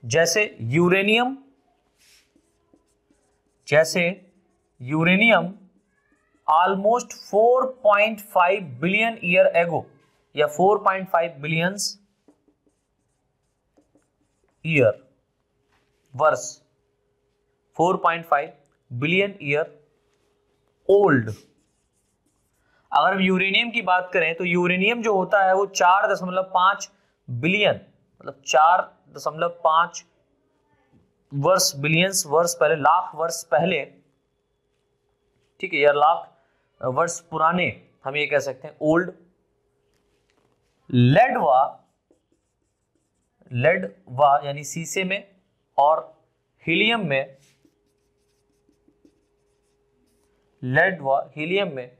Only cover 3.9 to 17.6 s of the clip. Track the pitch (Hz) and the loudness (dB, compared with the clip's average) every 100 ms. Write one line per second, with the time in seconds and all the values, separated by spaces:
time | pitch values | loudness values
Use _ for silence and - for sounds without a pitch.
3.9 | 190 175 190 _ _ _ _ _ _ 123 | 0 -2 -4 _ _ _ _ _ _ -6
4.9 | 151 165 185 226 202 160 - _ _ _ | -2 2 2 4 2 0 -12 _ _ _
5.9 | _ _ _ _ _ - 156 185 196 202 | _ _ _ _ _ 0 2 2 0 0
6.9 | 240 240 - - 202 226 254 262 - 208 | 0 -4 -18 -4 0 2 2 -2 -2 0
7.9 | 202 214 220 - 190 175 196 170 123 165 | 2 0 -4 -4 0 2 0 -4 -6 -2
8.9 | 202 226 226 175 180 190 165 170 156 - | 0 -2 -4 -2 4 4 4 0 -2 -8
9.9 | _ _ _ _ 139 147 - 185 208 202 | _ _ _ _ -2 -2 2 2 2 0
10.9 | 190 185 170 165 147 147 160 175 202 - | -2 -2 -2 -2 -8 -6 -2 -4 -4 -10
11.9 | - _ _ _ _ _ _ _ _ _ | -10 _ _ _ _ _ _ _ _ _
12.9 | _ _ _ _ _ _ _ _ _ _ | _ _ _ _ _ _ _ _ _ _
13.9 | _ _ _ _ _ _ _ 160 156 113 | _ _ _ _ _ _ _ -2 2 2
14.9 | - _ _ _ _ _ _ _ _ _ | 2 _ _ _ _ _ _ _ _ _
15.9 | _ _ 127 151 139 - - _ _ _ | _ _ 0 0 0 -6 -18 _ _ _
16.9 | _ _ _ _ _ _ _ | _ _ _ _ _ _ _